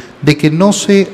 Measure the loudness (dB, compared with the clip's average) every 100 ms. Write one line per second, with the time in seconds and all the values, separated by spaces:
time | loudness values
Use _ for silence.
0 | -20 -6 -2 0 0 0 0 0 0 0
1 | 0